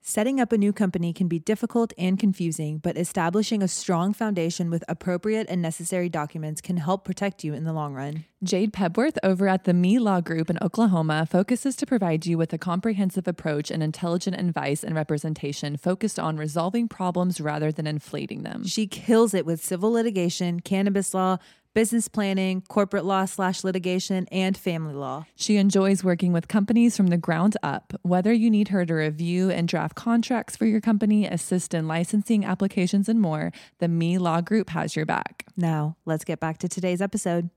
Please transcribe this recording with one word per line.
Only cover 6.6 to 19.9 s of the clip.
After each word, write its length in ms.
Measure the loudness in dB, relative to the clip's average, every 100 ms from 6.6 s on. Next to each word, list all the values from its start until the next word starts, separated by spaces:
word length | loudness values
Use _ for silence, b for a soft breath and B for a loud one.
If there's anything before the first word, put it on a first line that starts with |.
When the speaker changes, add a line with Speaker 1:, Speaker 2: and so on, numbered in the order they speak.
Speaker 1:
can 160 | -4 -4
help 260 | 0 -2 -2
protect 380 | -4 -4 -4
you 100 | -8 -6
in 80 |
the 100 | -4
long 220 | -4 -6 -6
run. 300 | -8 -8 -12 _
Speaker 2:
Jade 280 | -2 0 0
Pebworth 460 | 0 -2 2 0 2
over 240 | 0 2 2
at 160 | 2
the 100 | 2
Me 240 | 4 4 4
Law 240 | 4 2
Group 300 | 0 -4 -2
in 80 | -2
Oklahoma 640 | -2 2 4 4 2 0 2
focuses 500 | 2 2 0 -2 -4
to 100 | -2
provide 400 | 0 2 0 0
you 100 | 0
with 160 | 0
a 60 | -2
comprehensive 680 | -2 -2 -2 0 0 0 -4
approach 440 | -4 -2 -2 -4
and 100 | -2
intelligent 580 | -2 -2 -2 -2 -2 -2
advice 440 | -2 -2 -2 -2
and 100 | -2
representation 840 | -4 -2 -2 -4 -6 -6 -6 -6 -4
focused 440 | -2 0 -2 -2
on 180 | -4 -4
resolving 500 | -4 -2 -2 0 -4
problems 540 | -2 -2 0 -2 -2
rather 300 | -4 -2 -2
than 160 | -2 -4
inflating 560 | -6 -6 -8 -8 -8
them. 200 | -10 -8 -6
Speaker 1:
She 180 | -4 -4
kills 480 | -6 4 6 6
it 120 | 2 0
with 180 | -4
civil 280 | -4 -2 0